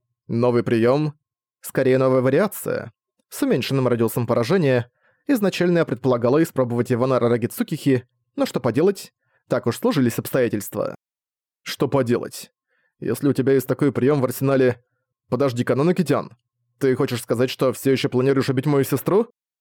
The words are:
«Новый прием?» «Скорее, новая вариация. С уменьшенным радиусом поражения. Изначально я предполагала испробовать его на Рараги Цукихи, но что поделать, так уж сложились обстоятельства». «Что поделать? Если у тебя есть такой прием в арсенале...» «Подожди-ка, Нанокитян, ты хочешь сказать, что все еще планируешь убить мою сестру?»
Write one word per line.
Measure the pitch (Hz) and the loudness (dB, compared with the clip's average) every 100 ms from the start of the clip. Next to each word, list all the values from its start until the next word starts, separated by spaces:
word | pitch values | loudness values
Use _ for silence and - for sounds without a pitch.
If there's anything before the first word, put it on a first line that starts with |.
| _ _ - | _ _ -6
«Новый | 113 123 120 | 0 2 2
прием?» | - 117 113 139 151 - _ _ _ _ | 2 2 2 2 0 -6 _ _ _ _
«Скорее, | - - 131 131 | -8 -2 2 2
новая | 131 131 | 4 2
вариация. | 127 139 202 - - - - - _ _ _ | 2 2 0 -4 -6 -6 -8 -16 _ _ _
С | - | -4
уменьшенным | 277 180 113 135 127 | 0 0 0 -2 0
радиусом | 120 113 - 117 | 2 0 0 -2
поражения. | 120 117 190 147 127 117 _ _ _ - | 0 0 2 2 2 -2 _ _ _ -2
Изначально | 269 196 - 175 170 | 0 0 0 2 2
я | 156 | 0
предполагала | 127 131 123 120 143 | -2 0 0 2 2
испробовать | 165 - 127 117 120 | 2 0 -2 0 0
его | 120 127 | 0 2
на | 127 | 2
Рараги | 120 117 113 | 2 0 -2
Цукихи, | - 233 156 - 127 - _ _ - | -4 -6 -2 0 0 -2 _ _ -6
но | 262 | -4
что | - | -2
поделать, | 120 113 180 202 - _ _ _ - | -2 0 0 0 -8 _ _ _ -6
так | 127 120 | -4 -2
уж | 113 | -2
сложились | 240 165 123 - | -2 0 0 -2
обстоятельства». | - 139 120 104 - 107 - - _ _ _ _ _ _ | -4 -2 0 -2 -6 -6 -8 -10 _ _ _ _ _ _
«Что | - - 143 | -12 -4 -2
поделать? | 139 120 113 - - - _ _ _ _ - | 0 0 0 -2 -12 -20 _ _ _ _ -10
Если | - - 143 | -6 -2 0
у | |
тебя | 131 131 | 0 2
есть | 135 - | 2 0
такой | 135 143 | 0 0
прием | 123 120 147 | 2 2 2
в | 127 | 0
арсенале...» | - 135 135 127 120 _ _ _ _ - | -2 0 2 2 0 _ _ _ _ -6
«Подожди-ка, | 123 139 120 123 123 | -2 -2 -2 -2 0
Нанокитян, | 156 180 160 131 73 - _ _ _ - | 2 0 0 -2 -4 -12 _ _ _ -2
ты | 135 127 | 0 0
хочешь | 139 120 | -2 -4
сказать, | - 117 127 | -4 -2 -2
что | - 135 | 0 -2
все | 113 135 | 0 0
еще | 131 135 | 0 0
планируешь | 123 127 135 120 | 0 2 2 0
убить | 131 151 | 0 0
мою | 143 | 2
сестру?» | 131 139 - 185 226 _ _ _ | 2 -2 0 0 0 _ _ _